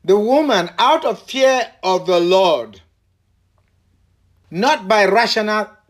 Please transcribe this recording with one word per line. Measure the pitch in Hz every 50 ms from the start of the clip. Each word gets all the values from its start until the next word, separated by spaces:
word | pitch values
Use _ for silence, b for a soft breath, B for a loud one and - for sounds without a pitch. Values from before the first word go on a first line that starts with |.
| _
The | - 196
woman, | 208 208 226 262 294 311 285 226 185 175 170 - -
out | 220 262 311 320 -
of | 240 208 -
fear | - - - 269 262 262 262 254 226 - _ _ -
of | 185 185 180 -
the | 175 180 170
Lord, | 170 175 185 190 190 175 156 127 113 110 98 - _ _ _ _ _ _ _ _ _ _ _ _ _ _ _ _ _ _ _ _ _ _ _ _ _ _ _ _ _ _ _ _ _ _
not | 160 175 220 269 311 294 196
by | 190 220 214 196
rational | 185 196 226 233 - - 220 214 208 214 214 202 - _ _ _